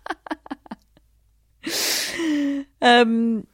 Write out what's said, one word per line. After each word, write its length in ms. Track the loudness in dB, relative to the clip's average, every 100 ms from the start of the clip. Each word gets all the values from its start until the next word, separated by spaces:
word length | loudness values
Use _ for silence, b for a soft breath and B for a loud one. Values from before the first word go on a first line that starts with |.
| -10 -12 -10 -12 -12 -16 -14 -20 _ _ _ _ _ _ _ _ -8 B B B B B -2 0 0 -2 -8 0
Um, 640 | 4 6 4 2 0 -2 -6